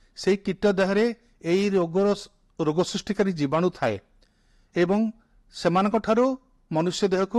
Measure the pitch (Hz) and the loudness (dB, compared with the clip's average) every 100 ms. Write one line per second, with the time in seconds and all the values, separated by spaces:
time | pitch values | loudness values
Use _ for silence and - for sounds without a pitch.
0 | _ - 185 196 - 175 208 190 190 196 | _ -6 -2 0 -2 0 0 2 2 2
1 | 233 226 _ _ 165 185 202 190 170 180 | 0 -2 _ _ 0 0 2 0 0 0
2 | 202 196 - _ _ - 156 156 175 190 | 0 -2 -6 _ _ -4 -2 0 -2 -4
3 | - 208 196 165 139 156 180 - 120 101 | -6 -2 -2 0 -2 0 -2 -2 -4 -4
4 | _ _ _ _ _ _ _ 170 175 208 | _ _ _ _ _ _ _ -2 0 2
5 | 220 - _ _ _ - 175 180 208 226 | -2 -6 _ _ _ -4 0 2 0 0
6 | 214 226 262 262 _ _ - 156 175 - | 0 2 2 -2 _ _ -6 -2 -2 0
7 | 202 185 190 | 0 0 0